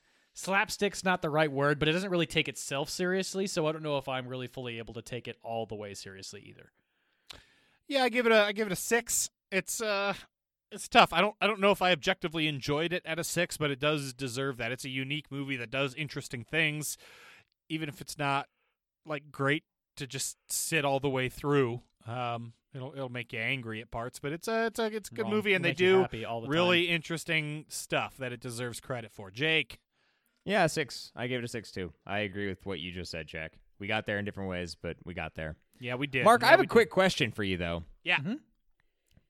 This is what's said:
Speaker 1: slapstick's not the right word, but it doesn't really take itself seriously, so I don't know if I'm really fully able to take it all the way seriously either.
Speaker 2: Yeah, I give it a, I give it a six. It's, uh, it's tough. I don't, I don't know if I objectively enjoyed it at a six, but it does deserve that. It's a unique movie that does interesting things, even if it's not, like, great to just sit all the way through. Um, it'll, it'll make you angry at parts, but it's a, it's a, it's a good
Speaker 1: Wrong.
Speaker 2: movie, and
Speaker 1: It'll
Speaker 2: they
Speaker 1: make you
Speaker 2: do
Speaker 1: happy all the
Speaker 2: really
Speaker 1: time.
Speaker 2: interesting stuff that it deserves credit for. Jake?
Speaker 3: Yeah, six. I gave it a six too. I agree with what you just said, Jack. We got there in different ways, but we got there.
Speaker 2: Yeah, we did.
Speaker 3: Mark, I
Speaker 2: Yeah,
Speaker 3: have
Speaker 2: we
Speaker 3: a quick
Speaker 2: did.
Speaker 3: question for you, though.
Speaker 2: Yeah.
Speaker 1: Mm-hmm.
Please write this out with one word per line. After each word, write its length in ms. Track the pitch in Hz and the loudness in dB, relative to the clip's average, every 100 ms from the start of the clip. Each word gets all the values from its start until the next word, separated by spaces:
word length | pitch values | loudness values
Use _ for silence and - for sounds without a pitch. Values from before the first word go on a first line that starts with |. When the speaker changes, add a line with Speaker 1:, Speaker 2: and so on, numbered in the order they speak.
| _ _ _ - | _ _ _ -10
Speaker 1:
slapstick's 680 | - 196 202 - 202 - | 0 2 2 0 -2 0
not 200 | 185 180 | 0 0
the 60 | 160 | 2
right 200 | 151 156 | 2 2
word, 280 | 135 143 147 | 4 2 4
but 80 | 151 | 2
it 60 | |
doesn't 180 | 170 196 | 0 0
really 160 | 175 160 | 0 2
take 200 | 165 151 | 0 0
itself 400 | - - 139 151 | -4 -6 -4 -4
seriously, 560 | - 180 190 185 190 196 | -2 0 0 -2 -4 -2
so 180 | 180 156 | 0 0
I 60 | |
don't 100 | 156 | -2
know 160 | 156 139 | -2 -2
if 100 | 135 | -2
I'm 200 | 131 127 | -4 -6
really 180 | 131 123 | -8 -8
fully 300 | - 123 113 | -8 -8 -8
able 160 | 113 | -8
to 80 | 113 | -12
take 260 | - 123 120 | -10 -10 -10
it 100 | - | -12
all 240 | 117 113 107 | -6 -6 -4
the 80 | 107 | -6
way 200 | 101 98 | -8 -10
seriously 480 | 98 95 95 104 104 | -14 -14 -14 -16 -18
either. 240 | - - _ _ _ _ _ - - - _ _ _ - | -20 -20 _ _ _ _ _ -20 -20 -20 _ _ _ -2
Speaker 2:
Yeah, 160 | 277 | 2
I 60 | 254 | 4
give 160 | 233 233 | 4 6
it 60 | |
a, 120 | 220 208 | 6 6
I 60 | |
give 140 | 208 214 | 2 -2
it 40 | |
a 60 | 175 | -2
six. 540 | - 233 233 - - _ _ | 0 0 2 -2 -2 _ _
It's, 300 | 196 - - | -2 -2 -4
uh, 320 | 220 196 202 233 - _ _ _ _ | -2 0 0 -2 -8 _ _ _ _
it's 160 | 208 - | -14 6
tough. 240 | 240 180 | 8 8
I 80 | 165 | 8
don't, 160 | 208 - | 2 2
I 60 | 202 | 0
don't 120 | 214 | 4
know 120 | 202 | 4
if 100 | 190 | 6
I 100 | 180 | 4
objectively 560 | 170 - 185 170 160 156 | 2 2 -2 -2 0 0
enjoyed 460 | 143 143 147 170 | 0 0 0 0
it 80 | 175 160 | -2 -4
at 140 | 160 | -4
a 40 | 160 | -2
six, 320 | 170 180 - | 0 0 0
but 140 | 147 | -2
it 80 | 131 | 0
does 340 | 151 151 139 | 2 0 -2
deserve 420 | 123 135 120 139 120 | -6 -6 -2 -2 -2
that. 140 | 117 | -4
It's 140 | 127 135 | -4 -4
a 40 | |
unique 360 | 131 135 151 - | -4 -4 -6 -6
movie 280 | 139 139 131 | -6 -4 -4
that 120 | 113 | -4
does 220 | 135 139 135 | -2 -2 -2
interesting 500 | 151 143 - 123 113 | -6 -6 -8 -8 -4
things, 520 | 156 156 151 139 - - - - - _ _ - | 0 0 0 -6 -8 -14 -20 -20 -20 _ _ -8
even 220 | 156 156 | -6 -6
if 100 | - | -8
it's 180 | - - | -12 -4
not, 300 | 143 139 139 _ _ _ _ _ 156 | 0 0 -2 _ _ _ _ _ -8
like, 260 | 147 151 | -8 -8
great 300 | 139 139 156 - _ _ - | -2 2 2 -2 _ _ -14
to 100 | 135 | -10
just 300 | 127 - - - | -6 -8 -8 -8
sit 360 | - - 160 143 | -4 0 0 2
all 160 | 135 | 2
the 80 | 143 | 2
way 180 | 131 127 | 0 -2
through. 540 | - 143 143 123 123 - _ 113 | -2 2 4 2 -2 -10 _ -12
Um, 460 | 123 120 120 117 - _ | -6 -4 -6 -8 -18 _
it'll, 200 | 135 131 | -12 -12
it'll 160 | 139 127 | -10 -8
make 240 | 123 120 | -8 -8
you 60 | 117 | -4
angry 420 | 117 135 113 110 | -2 -2 -4 -8
at 100 | 113 | -8
parts, 280 | 117 120 - | -8 -8 -8
but 120 | 143 | -8
it's 160 | 170 - | -6 -2
a, 200 | 226 226 | -2 -2
it's 120 | 220 | -2
a, 60 | 220 | -4
it's 240 | 220 - | -4 -8
a 40 | |
good 100 | 233 | -6
Speaker 1:
Wrong. 80 | 202 | -2
Speaker 2:
movie, 200 | 214 202 190 | 0 2 2
and 100 | 170 | 2
Speaker 1:
It'll 100 | - | 4
Speaker 2:
they 80 | |
Speaker 1:
make 80 | 185 | 6
you 40 | 190 | 6
Speaker 2:
do 40 | |
Speaker 1:
happy 200 | 180 113 | 6 0
all 160 | 120 117 | -6 -6
the 80 | 113 | 0
Speaker 2:
really 380 | 160 180 175 175 | 4 6 6 4
Speaker 1:
time. 100 | 170 | 0
Speaker 2:
interesting 680 | - 165 - 160 151 151 - | -2 -6 -2 -2 -2 -6 -8
stuff 480 | - - 147 104 - | -12 -2 0 -2 -4
that 120 | 127 | -8
it 80 | 120 | -6
deserves 400 | 127 117 123 110 | -8 -6 -6 -8
credit 320 | - 123 110 | -8 -8 -8
for. 180 | - 95 | -14 -12
Jake? 500 | 107 156 160 - - _ _ _ _ _ _ 170 | -2 2 2 0 -8 _ _ _ _ _ _ 0
Speaker 3:
Yeah, 220 | 202 160 | 4 4
six. 440 | 160 127 - - - | 2 -4 -6 -14 -8
I 100 | 123 | -4
gave 120 | 127 | -4
it 40 | |
a 60 | 117 | -4
six 220 | 117 - | -6 -8
too. 200 | 98 87 - - | -6 -6 -8 -6
I 120 | 101 | -4
agree 280 | 104 98 101 | -2 -2 -4
with 180 | 92 98 | -4 -6
what 140 | 87 | -6
you 140 | 87 | -6
just 180 | 90 85 | -8 -8
said, 160 | 82 78 | -8 -8
Jack. 320 | 82 80 - _ - | -8 -10 -12 _ -10
We 80 | 101 | -2
got 180 | 107 104 | -2 0
there 120 | 104 | -2
in 40 | |
different 260 | 101 98 95 | -2 -6 -4
ways, 280 | 90 87 82 | -4 -6 -6
but 140 | 85 78 | -8 -8
we 100 | 85 | -10
got 220 | 87 80 - | -8 -8 -6
there. 220 | 78 82 _ - | -8 -8 _ -12
Speaker 2:
Yeah, 140 | 123 123 | -8 -4
we 120 | 139 | -2
did. 160 | 131 | 2
Speaker 3:
Mark, 200 | 135 233 | 6 6
I 20 | 233 | 8
Speaker 2:
Yeah, 60 | |
Speaker 3:
have 80 | 339 | 6
Speaker 2:
we 40 | 190 | 8
Speaker 3:
a 40 | |
quick 180 | 226 220 | 4 6
Speaker 2:
did. 40 | |
Speaker 3:
question 380 | 185 185 - 117 | 4 4 4 0
for 120 | - | 0
you, 140 | 98 90 | 0 0
though. 260 | 85 85 85 - | 0 -2 -6 -8
Speaker 2:
Yeah. 160 | 165 170 | -2 0
Speaker 1:
Mm-hmm. 160 | 151 277 - _ _ _ _ _ _ _ _ | 0 -6 -8 _ _ _ _ _ _ _ _